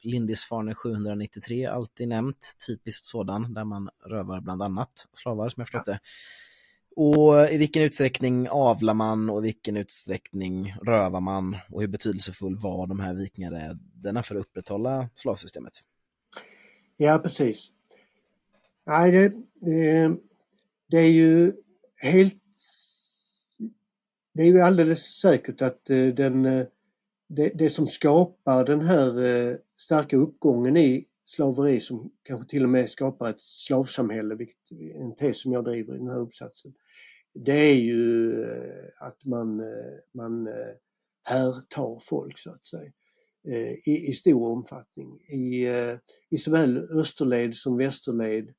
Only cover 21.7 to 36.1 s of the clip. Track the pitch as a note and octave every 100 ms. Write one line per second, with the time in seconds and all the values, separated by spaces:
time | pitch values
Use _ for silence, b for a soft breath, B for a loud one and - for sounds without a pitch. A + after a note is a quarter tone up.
21.7 | _ _ _ C3 F#3 F#3+ - _ b b
22.7 | b b b b b b b _ _ -
23.7 | _ _ _ _ _ _ D3+ E3 F#3 F3
24.7 | F#3+ D#3+ D#3+ - - G3 C3+ - C#3 C3
25.7 | B2+ - C3+ C3 B2 C3+ C3 C3 C3 B2+
26.7 | _ _ _ _ _ _ D3 D3+ D#3+ D#3+
27.7 | D3+ D3+ - D3+ D3+ F3+ - - C3 B2+
28.7 | D3+ E3 F3 C3 A#2+ B2+ A#2+ A#2+ A#2+ _
29.7 | _ - D#3 C#3+ C3+ D#3 - D#3 A#2+ B2
30.7 | D3+ D3 B2+ - _ - - C#3+ C3 C#3+
31.7 | B2+ - A#2+ - _ _ B2+ B2 C#3 B2+
32.7 | B2+ A#2 - C3+ C3+ A#2+ G#2 - - -
33.7 | C3+ C3 - A#2+ A2 G#2+ A2 A#2 _ _
34.7 | E3 D#3+ D#3 B2 G#2+ C#3+ A#2 C3 B2 A#2
35.7 | A#2+ A2+ C3 B2+